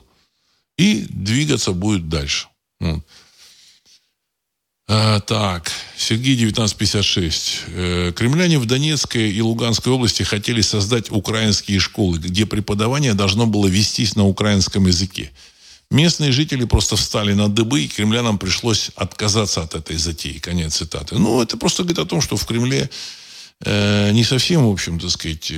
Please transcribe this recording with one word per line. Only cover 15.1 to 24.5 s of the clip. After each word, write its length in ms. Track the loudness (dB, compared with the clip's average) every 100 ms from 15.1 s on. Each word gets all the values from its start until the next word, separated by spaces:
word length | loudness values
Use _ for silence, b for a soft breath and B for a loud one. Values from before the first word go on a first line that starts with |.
| -6 -12 B B B B B B
Местные 400 | 4 4 2 0
жители 340 | 2 0 -2 2
просто 300 | 2 2 -2
встали 380 | -2 -2 0
на 160 | 2 2
дыбы, 320 | 2 2 0
и 60 | -2
кремлянам 500 | -2 0 2 0 0
пришлось 540 | -2 -2 0 -2 -2 -6
отказаться 680 | -8 -4 -2 0 0 -2
от 140 | -4 -8
этой 220 | -6 -4
затеи. 420 | -4 -6 -8 -10
Конец 380 | -6 -4 -2 -4
цитаты. 400 | -6 -8 -4 0
Ну, 240 | 2 2
это 160 | 0 -2
просто 260 | -2 -2
говорит 160 | -2 -2
о 60 | -2
том, 160 | -2
что 140 | -2 -2
в 100 | -2
Кремле, 440 | -2 0 0 -2 B B B B B B -10 -2
э, 460 | 0 2 2 4
не 120 | 4
совсем, 420 | 4 2 2